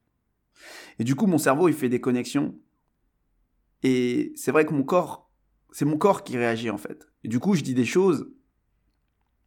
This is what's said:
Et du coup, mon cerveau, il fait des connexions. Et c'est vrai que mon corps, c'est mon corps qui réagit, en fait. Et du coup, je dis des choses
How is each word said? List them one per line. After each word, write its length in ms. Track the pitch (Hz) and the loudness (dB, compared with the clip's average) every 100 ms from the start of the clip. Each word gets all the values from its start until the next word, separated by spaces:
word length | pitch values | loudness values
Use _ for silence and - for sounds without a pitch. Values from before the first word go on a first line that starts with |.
| _ _ _ _ _ _ - - - - | _ _ _ _ _ _ -20 -20 -20 -8
Et 60 | |
du 100 | 117 135 | -2 0
coup, 100 | 214 | 2
mon 120 | 156 | 2
cerveau, 300 | 143 139 175 | 2 2 2
il 60 | |
fait 140 | 139 123 | 2 0
des 140 | 120 | -2
connexions. 540 | 127 123 123 143 147 - _ _ _ _ _ _ _ _ _ _ _ _ | 0 -2 -2 -4 -4 -8 _ _ _ _ _ _ _ _ _ _ _ _
Et 520 | 131 127 123 123 120 - | 0 2 2 0 -4 -6
c'est 160 | - | -2
vrai 140 | 151 151 | 2 2
que 80 | |
mon 80 | 147 | 0
corps, 480 | 135 180 151 - _ _ _ _ _ | 0 0 0 -10 _ _ _ _ _
c'est 140 | - 147 | -4 -2
mon 100 | 156 | 2
corps 280 | 202 190 | 2 0
qui 120 | - 120 | -4 -2
réagit, 320 | 120 113 117 | -2 -2 -4
en 80 | 101 | -6
fait. 320 | - - _ _ | -10 -16 _ _
Et 40 | - | -4
du 120 | 120 | -2
coup, 140 | 185 | 2
je 80 | 185 | 0
dis 100 | 131 | 2
des 140 | 127 113 | 0 2
choses 440 | 180 190 139 - - _ _ _ _ _ _ _ _ _ _ | 4 4 2 -2 -16 _ _ _ _ _ _ _ _ _ _